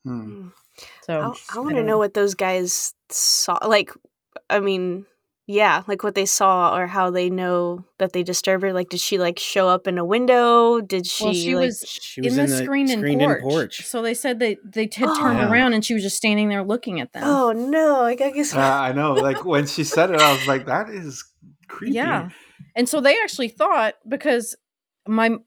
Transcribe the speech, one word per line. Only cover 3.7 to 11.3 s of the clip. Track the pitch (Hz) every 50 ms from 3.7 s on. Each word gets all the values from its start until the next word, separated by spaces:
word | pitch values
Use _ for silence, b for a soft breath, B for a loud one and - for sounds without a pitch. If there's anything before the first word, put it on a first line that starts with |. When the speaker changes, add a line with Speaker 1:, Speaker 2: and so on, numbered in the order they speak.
| 220 208 196 - - - _ _ _ _ _ _ _ - _ _
Speaker 2:
I | - 208
mean, | 196 202 196 185 180 180 175 185 202 _ _ _ _ _ _ _ _ -
yeah, | 202 202 214 196 160 160 185 -
like, | 202 190 -
what | 208 190
they | 202 190 190
saw | - - 202 190 185 180 175 170 - 175
or | 180
how | 180 185 196 185 180
they | 180 180 180 180
know | 185 185 185 180 180 175 175 175 175 175 180 _ _ _
that | 190 185 -
they | 180 175
disturbed | 175 180 - - - 190 190 190
her. | 196
Like, | 185 185 180 180
did | - 175
she, | - - 202 190
like, | 180 175 175 -
show | - - - 208 185 185
up | 180 185 - 190
in | 180 180
a | 170
window? | 170 202 233 247 247 254 240 240 240 240 233 233 233 240 233
Did | 214 190 196 185 180 180 - -
Speaker 3:
Well, | 214 214